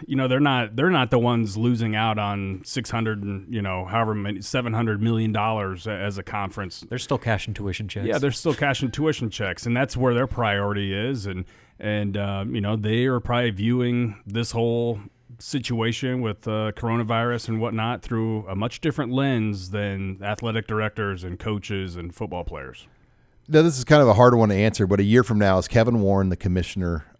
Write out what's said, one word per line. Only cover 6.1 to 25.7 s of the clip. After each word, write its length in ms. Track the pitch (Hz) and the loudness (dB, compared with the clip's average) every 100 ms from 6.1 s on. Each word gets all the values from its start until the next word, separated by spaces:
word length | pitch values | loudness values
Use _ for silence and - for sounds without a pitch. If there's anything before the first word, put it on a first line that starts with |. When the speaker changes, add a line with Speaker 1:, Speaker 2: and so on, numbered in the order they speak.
| 98 | -6
Speaker 1:
a 40 | |
conference. 600 | - 107 95 - 95 - - | -6 -6 -6 -6 -10 -10 -10
Speaker 2:
They're 100 | 120 | -8
still 180 | - 135 | -2 -2
cashing 380 | 120 104 - | 0 0 -2
tuition 340 | 104 101 - 104 | -6 -6 -6 -8
checks. 180 | 104 - | -6 -2
Speaker 1:
Yeah, 120 | 143 | 0
they're 140 | 139 | 0
still 200 | - 165 | 0 -2
cashing 360 | 131 143 135 131 | 0 0 0 -2
tuition 400 | 127 156 143 113 | 0 -2 0 -4
checks, 340 | - 98 87 | -4 -6 -4
and 100 | 117 | -2
that's 220 | 120 139 120 | 0 0 0
where 160 | 127 | 2
their 140 | 120 131 | 2 0
priority 680 | - 113 101 101 101 98 | 0 0 0 0 -2 -2
is. 320 | 98 117 135 | -2 -2 -4
And, 220 | 98 92 90 - _ - | -6 -6 -8 -14 _ -10
and, 380 | 107 104 101 101 | -4 -2 -2 -2
uh, 260 | 101 98 107 | -2 -4 -4
you 140 | 113 | -2
know, 160 | 101 113 | -2 0
they 300 | 107 113 127 | 0 2 2
are 120 | 123 | 0
probably 320 | - 120 120 | 0 0 0
viewing 720 | 98 110 123 123 120 120 104 - | 0 0 2 2 0 -2 -6 -6
this 240 | 110 117 | -4 -2
whole 480 | 117 117 117 117 107 104 _ - 120 | -2 0 0 -2 -4 -10 _ -20 -16
situation 840 | - 143 117 117 113 113 131 127 | -8 -6 -4 -2 -2 -2 -4 -2
with, 260 | 113 101 113 | -4 -4 -4
uh, 240 | 107 107 104 | -4 -4 -4
coronavirus 720 | 117 117 113 117 120 120 - | -2 -2 0 0 0 -2 -4
and 120 | 110 | -4
whatnot 420 | 113 110 113 120 | -2 -2 -4 -4
through 440 | - 113 113 110 95 | -4 -2 -2 -4 -4
a 80 | |
much 260 | 95 117 - | -4 -4 -4
different 300 | 160 147 123 | -4 -2 -2
lens 600 | 127 139 123 110 101 92 | 0 0 0 0 -4 -6
than 520 | 101 101 98 95 95 | -6 -4 -4 -6 -6
athletic 440 | 101 107 113 113 - | -6 -4 -4 -4 -4
directors 560 | 107 107 - 104 92 | -2 -2 -4 -6 -6
and 140 | 90 90 | -8 -8
coaches 580 | 113 104 - 98 95 87 | -4 -4 -4 -6 -6 -8
and 180 | 85 | -12
football 300 | - 104 87 | -10 -8 -8
players. 420 | 82 78 67 - - _ _ _ _ _ - | -8 -10 -12 -16 -20 _ _ _ _ _ 2
Speaker 3:
Now, 140 | 156 | 6
this 140 | 165 131 | 6 4
is 60 | |
kind 180 | 123 151 | 6 8
of 60 | 127 | 8
a 80 | |
hard 220 | 104 123 120 | 10 8 8
one 140 | 110 | 6
to 40 | |
answer, 320 | 98 107 104 95 | 6 4 2 2
but 140 | 98 | 4
a 20 | |
year 220 | 101 120 | 6 6
from 160 | 120 107 | 6 4
now, 180 | 101 92 | 6 4
is 80 | |
Kevin 340 | - | 4